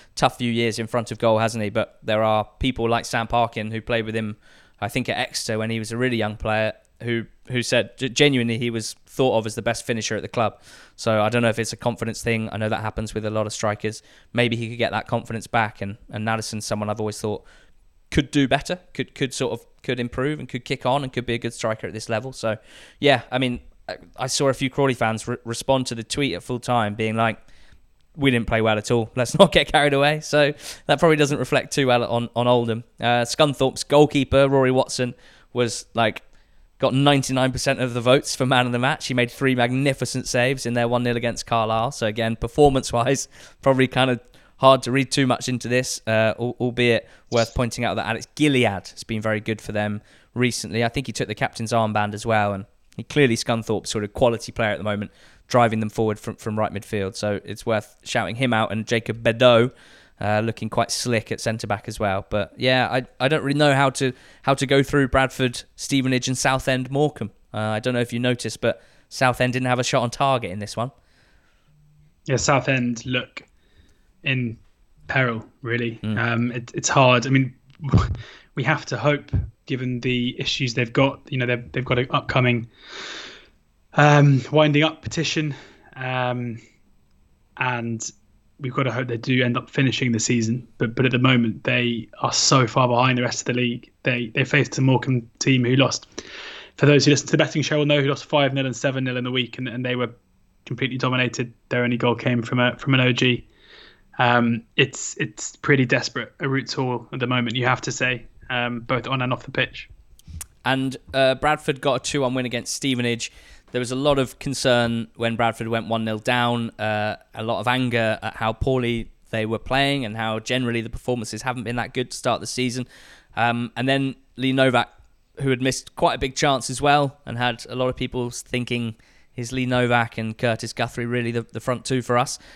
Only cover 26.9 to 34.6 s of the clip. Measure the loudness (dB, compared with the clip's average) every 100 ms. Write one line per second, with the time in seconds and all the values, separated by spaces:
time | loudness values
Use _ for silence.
26.9 | -2 -2 0 0 -2 -12 -20 -20 -20 _
27.9 | _ _ 0 2 4 2 2 4 2 2
28.9 | 0 0 -2 2 6 6 4 2 2 4
29.9 | 4 2 0 0 2 2 0 -10 -6 0
30.9 | 4 4 4 2 0 0 -2 0 0 4
31.9 | 4 2 -2 -2 0 4 4 2 -4 -8
32.9 | -4 0 2 2 2 2 4 0 0 4
33.9 | 6 6 4 2 4 4 4